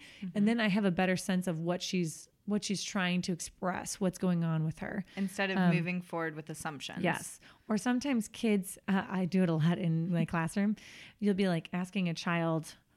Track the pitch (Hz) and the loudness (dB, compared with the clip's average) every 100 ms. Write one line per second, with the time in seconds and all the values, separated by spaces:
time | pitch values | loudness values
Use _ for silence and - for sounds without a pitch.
0 | - - 190 208 208 233 214 196 202 175 | -14 -14 -6 2 4 4 4 4 4 4
1 | 185 180 - 185 180 160 165 180 - 185 | 2 2 2 0 0 -2 -2 -2 -2 0
2 | 165 - - _ - 208 - 190 - 208 | -2 -4 -16 _ -2 -2 0 -4 -4 -2
3 | 180 180 180 170 - - 185 185 - - | 0 0 -2 -4 -6 -6 -4 -4 -6 -2
4 | 185 180 185 175 165 160 160 - - - | -2 0 0 2 2 0 0 -2 -6 -6
5 | - - 196 - 196 190 180 165 165 180 | -6 -4 -4 -2 0 4 4 4 2 -4
6 | 175 170 165 151 151 156 165 143 - - | -4 -4 -4 -6 -10 -8 -6 -8 -8 -2
7 | 180 160 - - - - - 214 247 247 | 0 0 -4 -14 -20 -16 -2 -2 2 0
8 | 277 247 208 - 226 208 185 - - 190 | 0 0 -2 -2 2 2 0 -8 0 0
9 | - 185 180 190 180 160 156 175 170 160 | 0 -2 0 4 4 4 2 2 2 0
10 | 170 170 165 170 165 - 202 208 - - | 0 0 0 0 -2 0 0 0 -6 -20
11 | - - 208 190 196 165 - 180 185 202 | -18 -4 0 2 2 2 -2 -6 -4 -2
12 | 180 160 - 170 165 160 156 - _ | -2 -2 0 0 2 0 -2 -14 _